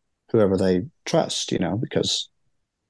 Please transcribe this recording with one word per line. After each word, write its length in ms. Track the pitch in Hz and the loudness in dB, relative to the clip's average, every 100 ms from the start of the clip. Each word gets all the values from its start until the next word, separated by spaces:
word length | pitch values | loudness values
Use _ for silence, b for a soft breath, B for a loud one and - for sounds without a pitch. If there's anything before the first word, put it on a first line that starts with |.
| _ _ _ | _ _ _
whoever 240 | 117 98 95 | 2 4 4
they 300 | 95 92 123 _ | 2 0 -2 _
trust, 480 | - 165 - - - | -2 -2 0 -4 -4
you 60 | - | -4
know, 180 | 85 104 | -2 -4
because 540 | - 80 - - - _ _ _ _ _ _ | -2 -2 -2 -4 -8 _ _ _ _ _ _